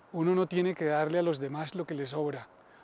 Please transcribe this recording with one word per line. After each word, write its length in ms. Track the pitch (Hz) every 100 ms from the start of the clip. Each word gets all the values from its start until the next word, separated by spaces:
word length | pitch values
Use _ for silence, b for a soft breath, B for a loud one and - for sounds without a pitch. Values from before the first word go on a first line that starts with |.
| -
uno 240 | 170 165 185
no 100 | 185
tiene 300 | 175 180 175
que 100 | 156
darle 340 | 151 156 170
a 40 |
los 160 | 170 143
demás 340 | 139 147 156
lo 120 | 185 156
que 100 | 147
le 100 | 135
sobra, 420 | 151 147 139 - - b b